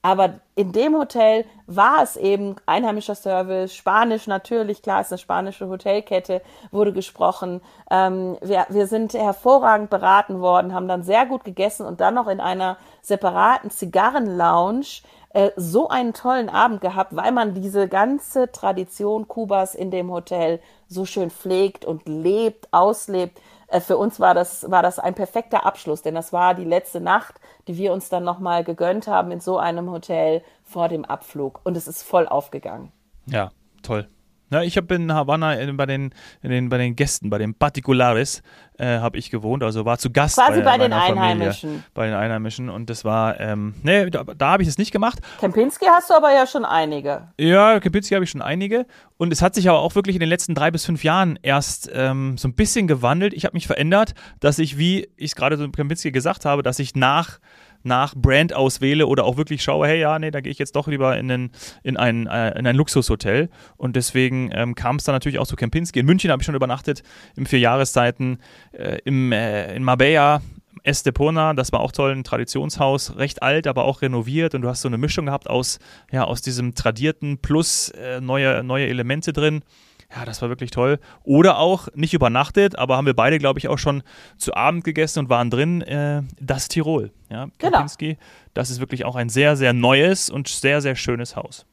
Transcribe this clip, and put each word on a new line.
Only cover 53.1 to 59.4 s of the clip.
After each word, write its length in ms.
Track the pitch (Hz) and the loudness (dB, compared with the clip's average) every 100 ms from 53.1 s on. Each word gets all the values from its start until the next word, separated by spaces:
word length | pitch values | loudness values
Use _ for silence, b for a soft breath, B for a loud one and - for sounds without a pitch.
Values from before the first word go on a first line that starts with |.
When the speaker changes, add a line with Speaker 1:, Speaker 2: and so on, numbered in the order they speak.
| 156 202 | 2 0
Speaker 2:
Ich 100 | 175 | -2
hab 80 | - | -4
mich 140 | 175 - | -4 -4
verändert, 480 | - 151 196 220 - B B | -2 2 4 2 -4 B B
dass 180 | 143 147 | 0 2
ich, 200 | 160 139 | -2 0
wie 320 | 165 190 - _ | 2 2 -2 _
ich's 160 | 147 - | -10 -2
gerade 220 | 131 151 | 0 0
so 60 | |
im 80 | 147 | -4
Kempinski 380 | - 143 165 156 | -4 -4 -4 -2
gesagt 360 | 131 143 190 151 | -2 -2 -2 0
habe, 160 | 143 | 0
dass 160 | 135 127 | 0 -2
ich 160 | 135 139 | -4 0
nach, 420 | 127 147 165 - b b b b | 2 2 -2 -10 b b b b
nach 280 | 123 127 139 139 | -2 0 0 -4
Brand 380 | 127 135 165 | 2 2 2
auswähle 520 | - 131 - 135 147 151 | 2 0 2 0 2 2
oder 180 | 139 | 2
auch 120 | 107 | 2
wirklich 260 | 127 | 0